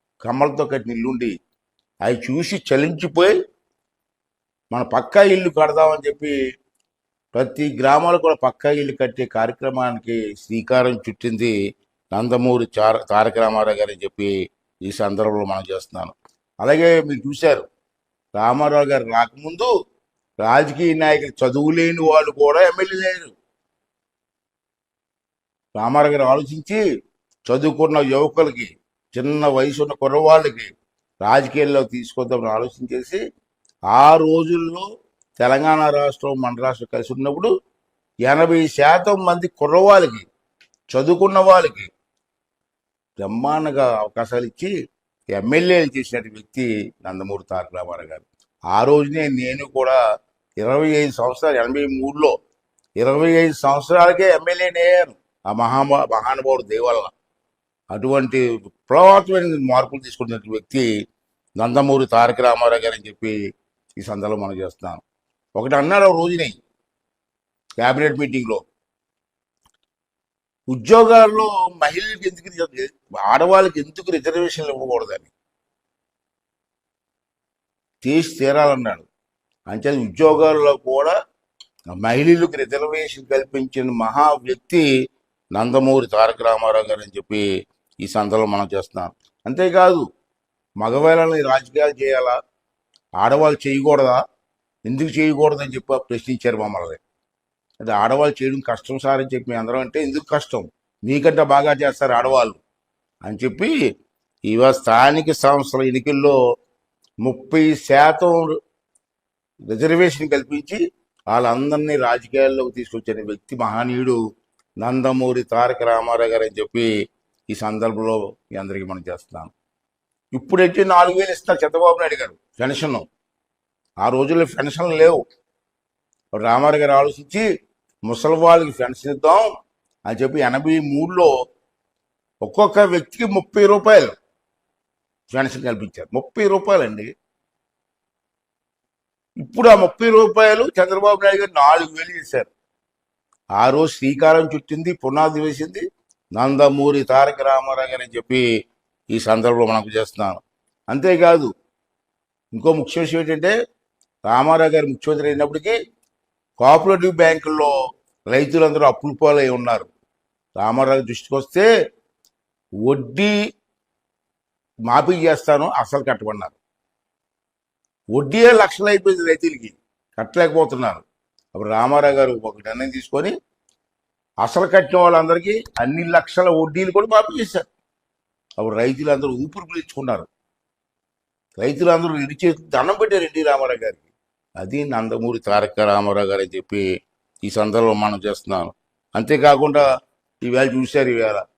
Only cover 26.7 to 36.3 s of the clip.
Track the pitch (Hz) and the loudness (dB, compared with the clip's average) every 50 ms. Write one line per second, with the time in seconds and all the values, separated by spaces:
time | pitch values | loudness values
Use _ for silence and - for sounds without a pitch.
26.7 | 202 220 214 180 127 101 - _ _ _ _ _ _ _ - - 123 135 147 156 | -4 -2 -2 -2 -2 -4 -8 _ _ _ _ _ _ _ -6 -4 -2 -2 -2 -2
27.7 | 156 151 160 156 151 151 143 135 131 139 151 151 - 165 160 151 123 120 117 95 | -2 0 0 0 2 0 0 0 2 0 0 0 2 0 0 0 -2 -8 -14 -16
28.7 | - _ _ _ _ _ _ _ - 123 127 143 143 147 147 143 135 131 135 147 | -16 _ _ _ _ _ _ _ -10 -8 -6 -4 -2 -2 0 0 2 2 0 -2
29.7 | 135 143 147 143 143 - 139 135 135 151 156 156 156 160 156 147 113 113 113 98 | -2 -4 -4 -4 -4 -4 -4 -2 0 2 6 6 6 6 4 2 -6 -8 -16 -20
30.7 | - _ _ _ _ _ _ _ _ - 95 104 120 139 139 127 - 147 147 143 | -20 _ _ _ _ _ _ _ _ -6 0 2 2 2 2 0 -2 -2 -2 0
31.7 | 143 139 135 - - 123 117 117 - - 127 117 127 120 113 110 107 110 120 - | 0 0 -2 -2 -6 -12 -14 -12 -8 -8 -6 -4 -4 -4 -4 -4 -4 -4 -6 -6
32.7 | - - 127 117 127 127 127 - - 196 226 - - _ _ _ _ _ _ _ | -10 -12 -14 -10 -10 -10 -10 -8 -10 -10 -10 -10 -16 _ _ _ _ _ _ _
33.7 | _ _ - 92 110 127 143 151 160 160 160 156 156 165 165 160 170 170 165 165 | _ _ -4 2 4 6 8 8 8 6 6 4 2 0 0 0 -2 -2 -4 -6
34.7 | 165 180 190 202 220 - _ _ _ _ _ _ _ - 120 123 131 139 151 156 | -8 -10 -14 -16 -18 -20 _ _ _ _ _ _ _ -2 0 2 2 2 2 2
35.7 | 156 156 156 151 143 143 143 143 135 - - 139 | 2 2 2 2 2 0 0 -2 -4 -6 -6 -8